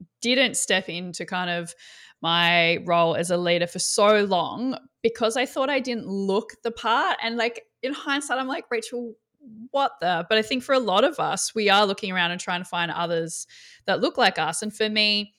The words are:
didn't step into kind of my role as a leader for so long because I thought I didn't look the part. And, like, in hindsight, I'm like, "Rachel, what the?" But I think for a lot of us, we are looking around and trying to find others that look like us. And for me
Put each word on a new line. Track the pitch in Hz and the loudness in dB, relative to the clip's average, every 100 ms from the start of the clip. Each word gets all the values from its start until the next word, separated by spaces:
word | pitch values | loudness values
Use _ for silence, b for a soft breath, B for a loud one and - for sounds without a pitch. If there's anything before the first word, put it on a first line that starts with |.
| - _ | -20 _
didn't | 233 254 254 - | 0 2 2 0
step | - 190 185 | 0 -2 -2
into | 170 180 170 175 | -8 -8 -10 -6
kind | 180 180 | -4 -2
of | 170 170 - B B B B | -4 -6 -14 B B B B
my | 165 170 170 175 170 170 170 | 0 4 4 4 4 2 2
role | 170 165 - | 4 4 2
as | 170 | 0
a | 175 | 0
leader | 175 175 170 | 2 2 0
for | 180 | -4
so | - - 208 214 202 | -2 4 6 6 4
long | 180 147 156 254 240 - _ | 2 0 -4 -4 -6 -10 _
because | 226 226 226 254 | -2 0 -2 0
I | 247 | -2
thought | 302 269 | -2 0
I | 269 | 0
didn't | 254 233 190 | -2 -6 -6
look | 196 196 196 233 - | -4 0 0 -2 -8
the | 233 | -8
part. | 233 226 247 370 - | -4 0 2 2 -2
And, | 226 233 | -4 -2
like, | 226 233 - _ | -2 -4 -16 _
in | 262 | -8
hindsight, | 285 302 277 294 262 | -6 -4 -4 -2 -4
I'm | 262 | -4
like, | - - | -6 -6
"Rachel, | 233 226 247 233 214 _ _ 277 220 233 | -6 -6 -8 -10 -12 _ _ -20 -20 -4
what | 277 269 - | 0 0 0
the?" | 175 170 175 | -2 0 2
But | 220 | 0
I | |
think | 220 262 | 2 -2
for | - | 0
a | 262 | 0
lot | 214 190 | 2 4
of | 285 294 | 4 2
us, | 156 185 - | -2 -2 -4
we | 220 202 | 0 4
are | 196 208 | 4 4
looking | 202 196 | 0 -4
around | 185 170 | -2 -2
and | 180 | -2
trying | - 180 | -4 -6
to | 180 | -4
find | 175 170 | -4 -2
others | 170 170 165 165 - - B B B - | -2 -2 -2 -2 -8 -14 B B B -2
that | 180 | 0
look | 277 - | 0 2
like | 202 180 | 2 2
us. | 156 170 | -2 -4
And | 214 | -6
for | - 214 | -4 -2
me | 214 208 208 202 | 2 2 0 -4